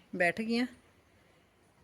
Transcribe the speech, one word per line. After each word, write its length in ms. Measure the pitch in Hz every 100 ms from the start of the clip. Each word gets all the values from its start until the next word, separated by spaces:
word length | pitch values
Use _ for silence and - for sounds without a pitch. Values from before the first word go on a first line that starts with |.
| - 180
ਬੈਠ 260 | 175 170
ਗਈਆਂ, 240 | 226 233 247 - - _ _ _ _ _ _ _ _ _